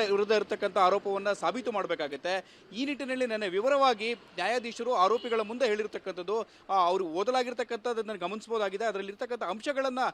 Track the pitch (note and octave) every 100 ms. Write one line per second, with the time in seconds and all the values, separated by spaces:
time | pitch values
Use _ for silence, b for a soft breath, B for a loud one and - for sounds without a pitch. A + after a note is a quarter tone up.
0 | G#3 G3+ G#3 G#3+ G3 G#3 G3+ F#3+ F3+ G3
1 | G3+ G3 G3+ F#3+ E3 A3+ A#3+ G#3 F3 D#3+
2 | C#3+ C#3 F3 F#3+ - B B G3+ C#4 C4
3 | C4 B3+ B3 G#3+ G3+ F#3 B3+ C#4 C4+ G#3+
4 | A3 A#3 - F3 F#3 B3 A#3 - A#3 A3+
5 | F#3+ A#3+ B3 A3+ G#3 B3 B3+ G#3 G#3 G3+
6 | F#3+ F3+ F3 A3 G3+ - - F#3+ F3 F#3+
7 | E3+ E3 G#3 B3+ B3 A#3+ A#3 A#3 B3 A3+
8 | G#3+ G3+ F3 G#3 A3 A3+ G3 F#3+ A3+ G3
9 | G3 G3+ A#3+ A#3+ F#3 A3 D4+ C4+ C4+ B3+
10 | A#3+